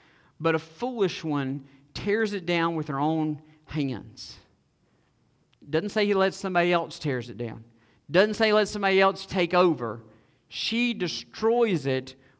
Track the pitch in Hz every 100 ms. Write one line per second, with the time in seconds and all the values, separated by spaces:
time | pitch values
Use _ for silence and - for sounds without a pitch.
0 | _ _ _ _ 160 160 160 - 254 240
1 | 190 - 160 143 135 139 - - _ -
2 | 208 214 214 202 170 170 170 165 151 139
3 | 147 160 156 147 - _ - 156 139 117
4 | 113 - - - _ _ _ _ _ _
5 | _ _ _ _ _ _ 147 156 202 214
6 | 202 196 190 - 196 175 175 175 160 -
7 | 151 127 117 110 120 117 - _ _ _
8 | - 160 214 208 220 214 208 208 196 190
9 | 190 190 - 196 170 180 185 135 120 117
10 | - - _ _ _ - - 226 240 190
11 | 175 - - - 220 240 226 170 135 131
12 | 131 - _